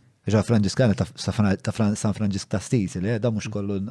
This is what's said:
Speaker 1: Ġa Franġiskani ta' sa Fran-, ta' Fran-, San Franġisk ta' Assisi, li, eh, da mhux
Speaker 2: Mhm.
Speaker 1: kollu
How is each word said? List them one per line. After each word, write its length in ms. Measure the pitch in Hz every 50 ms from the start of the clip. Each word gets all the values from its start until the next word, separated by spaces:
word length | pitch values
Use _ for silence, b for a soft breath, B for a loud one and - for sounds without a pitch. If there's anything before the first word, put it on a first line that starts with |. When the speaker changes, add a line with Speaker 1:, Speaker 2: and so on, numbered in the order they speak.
| - _ _ _ _
Speaker 1:
Ġa 160 | - 101 110 98
Franġiskani 520 | - 117 107 104 95 - - 131 117 95 -
ta' 80 | 92 - -
sa 160 | - - -
Fran-, 240 | 92 - 104 101 95 - -
ta' 80 | -
Fran-, 240 | - - 110 101 107
San 160 | - - 110 98
Franġisk 360 | - 107 101 95 98 - -
ta' 80 | -
Assisi, 420 | 98 - - - 123 98 87 - 95
li, 80 | 87 104 120
eh, 40 | 110
da 120 | 104 120
mhux 160 | 110 104 -
Speaker 2:
Mhm. 40 | 110 104
Speaker 1:
kollu 260 | 104 101 101 101 98 98 107